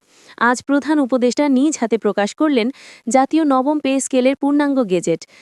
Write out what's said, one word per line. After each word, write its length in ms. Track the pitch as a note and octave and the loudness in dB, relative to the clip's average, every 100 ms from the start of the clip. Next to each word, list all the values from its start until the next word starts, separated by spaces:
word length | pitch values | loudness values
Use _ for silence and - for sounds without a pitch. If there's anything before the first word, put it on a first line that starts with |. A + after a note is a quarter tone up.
| _ _ - - | _ _ -20 -2
আজ 260 | A#3 B3+ | 0 0
প্রধান 360 | - C#4+ B3+ D4+ | -2 -2 0 -2
উপদেষ্টা 500 | B3+ C4 B3 A3+ D4 | 0 0 0 0 0
নিজ 300 | B3+ D4+ - | 2 0 -2
হাতে 200 | A3+ A3+ | -2 -2
প্রকাশ 360 | G#3 G3+ G3+ | -2 -2 -4
করলেন 360 | - D#4 C4 A3+ - - - A#3 | -2 0 0 -2 -6 -16 -14 0
জাতীয় 360 | C4 C4+ D#4 | 2 2 0
নবম 340 | D4+ C4 C4 D4+ | 2 0 0 -2
পে 220 | C4+ C4+ | -2 -2
স্কেলের 360 | - C4 B3+ C#4 | -2 0 0 0
পূর্ণাঙ্গ 540 | C#4 D4 C#4+ C4+ G#3 | 0 0 0 0 -2
গেজেট। 360 | F3+ E3 D#3+ - - | -2 -2 -4 -8 -20